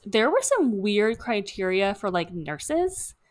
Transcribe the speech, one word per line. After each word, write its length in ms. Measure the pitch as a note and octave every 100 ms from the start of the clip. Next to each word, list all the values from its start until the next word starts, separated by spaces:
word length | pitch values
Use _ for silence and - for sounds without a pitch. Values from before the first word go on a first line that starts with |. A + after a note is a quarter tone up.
there 240 | G#3 G#3+ A#3+
were 120 | A4
some 400 | - B4+ C4+ G3+
weird 360 | G#3 G3+ G#3+ A#3
criteria 760 | - G#3+ G3+ - F#3 F#3 G3
for, 160 | G3+ G3+
like, 200 | F3+ E3+
nurses. 840 | F3 D3 D3 - D#4+ F#4 - - - _